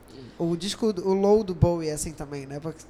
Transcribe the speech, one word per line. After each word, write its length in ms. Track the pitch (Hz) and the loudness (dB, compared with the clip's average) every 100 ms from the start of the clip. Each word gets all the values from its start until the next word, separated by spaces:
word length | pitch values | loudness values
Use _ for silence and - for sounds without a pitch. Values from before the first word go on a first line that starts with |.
| - 135 123 - | -20 -18 -18 -4
O 180 | 170 170 | -2 -2
disco, 300 | 190 - 220 | -4 0 0
o 260 | 180 190 | 0 0
Low 280 | 190 196 214 | 4 6 6
do 120 | 202 | 4
Bowie 340 | 170 170 175 160 | 2 4 4 -2
é 40 | |
assim 200 | 151 170 | -4 -6
também, 340 | 151 143 143 135 | -10 -10 -10 -10
né? 140 | 143 | -8
Porque 180 | 156 151 | -8 -10